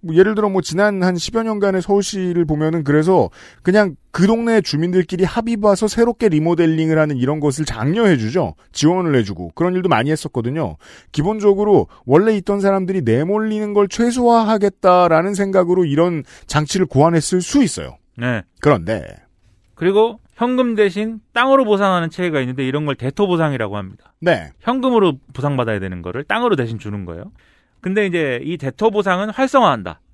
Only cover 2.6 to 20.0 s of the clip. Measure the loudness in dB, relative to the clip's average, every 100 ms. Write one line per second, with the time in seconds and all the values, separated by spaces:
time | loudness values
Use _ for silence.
2.6 | 0 -2 2 2 4 2 2 -4 -20 _
3.6 | 0 2 2 -2 _ 0 2 2 2 0
4.6 | 0 -2 0 0 0 -2 -2 -2 -4 0
5.6 | 2 2 0 0 0 2 0 2 0 2
6.6 | 2 2 2 2 2 0 -2 0 -2 -2
7.6 | -6 -4 -2 2 2 2 0 -2 -4 -6
8.6 | _ 0 2 2 2 0 0 -6 -12 -4
9.6 | -2 0 0 0 0 -2 -4 -6 -6 -4
10.6 | -6 -8 -20 -20 _ -4 -2 0 2 2
11.6 | 4 2 2 -8 2 4 4 0 -2 0
12.6 | 0 0 -2 -2 0 0 0 -2 -2 -4
13.6 | -2 0 0 0 -2 2 2 4 2 0
14.6 | 0 0 2 4 4 2 0 -2 0 0
15.6 | 2 2 2 2 0 0 -8 -18 -4 -2
16.6 | -2 -2 0 4 4 4 0 -2 0 2
17.6 | 2 0 -12 -14 _ -8 -4 -4 -8 _
18.6 | 2 2 0 -6 -6 -16 _ _ _ _
19.6 | _ _ 0 2